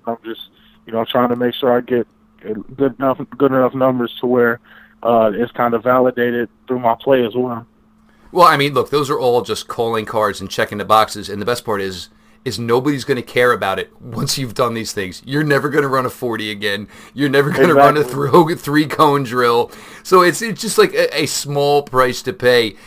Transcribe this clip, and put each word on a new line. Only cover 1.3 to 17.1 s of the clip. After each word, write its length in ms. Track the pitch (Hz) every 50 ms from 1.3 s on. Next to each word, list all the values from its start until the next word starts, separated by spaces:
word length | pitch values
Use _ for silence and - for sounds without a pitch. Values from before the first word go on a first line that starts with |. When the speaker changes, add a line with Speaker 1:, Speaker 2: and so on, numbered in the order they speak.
| 120
Speaker 1:
make 180 | 120 123 120 117
sure 180 | - 143 123 120
I 40 | 123
get 260 | 123 - 127 120 110 - _ _ _ _ _ _ - - 110 104 98 - 131
good 180 | 127 139 135 117 -
enough, 200 | 135 135 127 - 135 - -
good 140 | - 143 131
enough 220 | 131 131 127 120 -
numbers 420 | 131 131 131 127 123 120 113 - -
to 80 | -
where, 320 | 123 127 123 120 117 117 - _ _ - - - _ _ _
uh, 300 | - 113 117 113 110 110 101
it's 180 | 104 120 -
kinda 280 | - - 120 120 117 110
validated 680 | 104 123 127 127 127 127 - 120 120 120 120 120 113 - _ _ _
through 120 | - 127 127
my 140 | 123 117 117
play 320 | - - 139 139 127 120
as 100 | 110 107
well. 300 | 123 127 123 120 117 120 - _ _ _ _ _ _ _ _ _ _ _ -
Speaker 2:
Well, 140 | - 180 175
I 120 | 165 156
mean, 160 | 143 139 147 139
look, 180 | 127 113 -
those 180 | 139 151 143 123
are 100 | 156 120
all 220 | 131 123 120 123
just 260 | 101 - 107 - -
calling 380 | - - - 117 113 113 113 107
cards 360 | - - 110 107 101 95 -
and 80 | 95 95
checking 280 | - - 113 - 110
the 80 | 104 95
boxes, 420 | 98 107 110 107 - - 104 95
and 140 | 98 101 101
the 40 | 104
best 200 | 117 120 - -
part 160 | 117 104 98
is, 280 | 98 95 92 87 - - _ _ _ _ _ _ -
is 160 | 127 107 120
nobody's 440 | 117 113 117 131 127 151 143 131 117
gonna 200 | - 131 123 117
care 280 | - - 127 123 120
about 280 | 117 95 104 95 95 92
it 120 | 90 - _ -
once 380 | - - - 117 - - -
you've 160 | 135 131 117 98
done 220 | - 127 117 117
these 160 | 113 107 -
things. 320 | - 104 95 92 87 - -
You're 180 | 131 139 147 156
never 240 | 147 - - 127
gonna 200 | 147 131 156 143
run 180 | 135 131 131 127
a 60 | 117
forty 400 | - - 127 120 113 110 107 107
again. 360 | 104 101 104 104 101 104 101 - - - - -